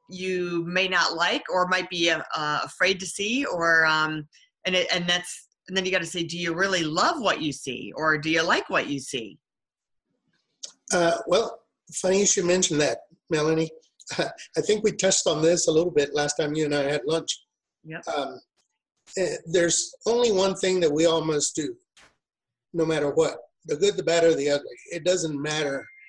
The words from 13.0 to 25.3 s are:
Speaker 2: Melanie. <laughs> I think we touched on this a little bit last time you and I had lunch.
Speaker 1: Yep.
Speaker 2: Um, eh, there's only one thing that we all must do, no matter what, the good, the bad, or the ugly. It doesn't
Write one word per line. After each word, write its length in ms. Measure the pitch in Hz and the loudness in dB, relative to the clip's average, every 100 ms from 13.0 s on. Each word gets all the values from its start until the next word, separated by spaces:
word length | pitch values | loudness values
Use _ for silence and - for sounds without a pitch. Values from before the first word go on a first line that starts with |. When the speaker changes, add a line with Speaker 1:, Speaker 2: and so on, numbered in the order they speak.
| - _ - | -8 _ -4
Speaker 2:
Melanie. 400 | 156 156 160 160 - _ _ - | 0 0 0 -2 -6 _ _ -8
<laughs> 80 | - | -4
I 420 | - - - - | -4 -6 -10 -4
think 220 | 226 214 | 0 2
we 80 | 214 | 0
touched 360 | - 190 190 185 | 2 2 2 2
on 140 | 156 | 2
this 260 | 160 175 - | 4 4 4
a 40 | |
little 180 | 160 175 | 4 4
bit 240 | 147 - | 2 0
last 220 | 147 147 - | 0 -2 -2
time 180 | 151 | -2
you 120 | 151 151 | 0 0
and 100 | 147 | 0
I 80 | |
had 220 | 139 147 147 | 0 -2 -2
lunch. 360 | 160 147 - _ _ _ _ 156 | -2 -2 -8 _ _ _ _ -16
Speaker 1:
Yep. 200 | 156 - | -12 -6
Speaker 2:
Um, 280 | 143 131 127 _ _ _ _ _ _ - 190 | -6 -6 -10 _ _ _ _ _ _ -10 -4
eh, 200 | 175 - 170 | -2 -4 0
there's 500 | 175 170 - - - 214 | 2 2 2 -2 -6 0
only 280 | 240 240 | 2 4
one 220 | 190 190 190 | 4 2 2
thing 260 | 190 185 | 0 2
that 100 | 165 | 2
we 140 | 147 165 | 4 4
all 180 | 165 | 2
must 320 | 156 151 - - | 0 0 -2 -4
do, 180 | 139 120 _ _ - _ _ _ _ _ _ | -6 -8 _ _ -20 _ _ _ _ _ _
no 120 | 170 160 | -2 0
matter 260 | 156 143 | 0 0
what, 260 | 147 151 - - _ 160 | 2 0 -2 -16 _ -6
the 120 | 151 | 0
good, 180 | 202 185 | 0 0
the 80 | |
bad, 220 | 160 170 165 | 2 4 4
or 100 | 143 | 4
the 140 | 143 | 2
ugly. 260 | 143 143 - - | 0 -2 -18 -12
It 140 | 170 165 | -4 0
doesn't 360 | 185 160 | 0 0